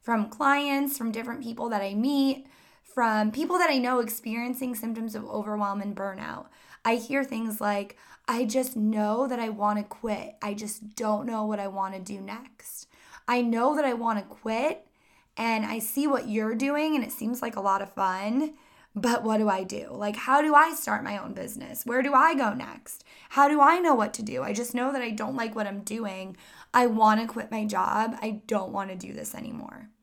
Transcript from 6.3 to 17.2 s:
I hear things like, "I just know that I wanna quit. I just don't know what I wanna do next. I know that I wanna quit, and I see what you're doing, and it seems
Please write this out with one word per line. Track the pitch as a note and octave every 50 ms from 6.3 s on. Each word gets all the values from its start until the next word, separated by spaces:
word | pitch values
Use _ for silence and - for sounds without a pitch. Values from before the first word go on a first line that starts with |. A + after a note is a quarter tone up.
| - - - - - - - - - - _
I | A3+ A#3
hear | A#3+ A3 - C4+ C#4 C4+
things | C4+ A#3+ A3 A3+ A3+ G#3+ G#3+
like, | G#3+ G#3 G#3 G3+ G3+ G3+ - - - - - - _
"I | - A3+ A#3 B3
just | G#3+ G#3+ C4 B3+ B3+ -
know | A3 G#3 G#3+ A3 G#3+ G#3+ G#3 G#3+ A#3 C4+
that | C4 B3+ A#3+
I | A#3
wanna | A3 G#3+ G#3 G#3 G#3 G#3 G#3 G#3
quit. | - - - - A3+ G#3 - - - - _
I | - G#3 G3+
just | G#3 G#3+ G#3+ - - G#3+ G#3+ -
don't | - A3+ G#3+ G#3+ G#3 -
know | A#3+ A3+ A3 G#3+
what | G#3+ G#3+ G#3
I | G3+
wanna | G3 F#3+ G3 F#3+ F#3+ F#3+ F#3+
do | F#3 G3 G#3 G3
next. | F#3+ G3 G#3 A#3 C4 C4 _ _ - - - - - _ _ - - - - - _ -
I | A#3+ B3 B3
know | A#3 A3+ A#3 A#3+ C4+ D4+
that | D4 D4
I | C4+ A#3+
wanna | A3+ A#3 A3+ A3 G#3 F#3+
quit, | - - - - A3 A3 A3+ C4 D#4 E4+ - - _ _ _ _ _ _ _ _ _ _
and | - A3+ A3+ A3+ A3 G#3+
I | G#3 A3 A3+
see | A3 - - C4+ C#4+
what | D4+ C#4 A#3+ -
you're | A3+ G#3 A3 G#3+ A3 A3
doing, | A3 C4+ C#4 C#4+ D4 D#4 D#4 D#4
and | C#4+ A3+
it | G#3+ -
seems | -